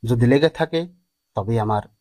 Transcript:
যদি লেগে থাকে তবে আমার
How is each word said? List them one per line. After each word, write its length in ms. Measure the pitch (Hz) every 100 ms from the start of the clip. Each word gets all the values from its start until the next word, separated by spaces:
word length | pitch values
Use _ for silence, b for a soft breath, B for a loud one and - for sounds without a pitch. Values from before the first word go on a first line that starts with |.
যদি 220 | 113 120 120
লেগে 240 | 139 156
থাকে 300 | - 160 165 175 _ _ _ _ -
তবে 240 | 101 113
আমার 240 | 104 107 - _